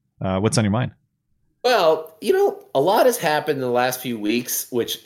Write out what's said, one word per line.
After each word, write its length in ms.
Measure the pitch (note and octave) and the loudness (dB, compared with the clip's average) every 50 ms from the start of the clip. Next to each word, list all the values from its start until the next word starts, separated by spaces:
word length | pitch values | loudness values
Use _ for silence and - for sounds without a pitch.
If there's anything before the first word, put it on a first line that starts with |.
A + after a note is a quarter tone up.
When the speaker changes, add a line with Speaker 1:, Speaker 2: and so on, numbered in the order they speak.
| _ _ _ _ | _ _ _ _
Speaker 1:
Uh, 180 | - F#2+ F#2 F#2+ | -6 -4 -2 0
what's 180 | G2+ A2 - - | 0 0 0 0
on 60 | G#2+ | 0
your 80 | G#2 | 0
mind? 200 | G2 A2+ C3 G2+ - _ _ _ _ _ _ _ _ _ _ _ _ _ - | 0 -2 -4 -6 -8 _ _ _ _ _ _ _ _ _ _ _ _ _ 0
Speaker 2:
Well, 520 | B3 B3+ G#3+ F3+ D#3 D#3+ D#3 - - - _ | 2 2 4 4 4 2 2 -2 -8 -16 _
you 100 | - - F#4 | -2 0 2
know, 300 | F#4+ G4+ G4 - - - - - | 2 2 2 0 -4 -10 -4 -2
a 40 | C3+ | 0
lot 280 | C#3+ F3 G3+ A#3+ D#4 B3+ | 2 2 4 4 4 4
has 100 | A#3 - | 2 2
happened 380 | - D#3+ D3+ D3+ C#3+ D3+ D3+ C3+ | 0 0 0 0 0 -2 -4 -2
in 40 | |
the 80 | C3 B2 | -2 -2
last 280 | A#2+ A#2+ B2 C3 B2+ - | 0 0 0 0 -2 -4
few 180 | - C3 A#2+ A2 | -6 -8 -6 -4
weeks, 480 | G#2 G#2 A2+ A#2+ B2 - - - - - | -2 -2 -2 -2 -2 -4 -6 -8 -8 -4
which 320 | - A#2+ A2+ - - - - | -4 -4 -4 -4 -6 -10 -6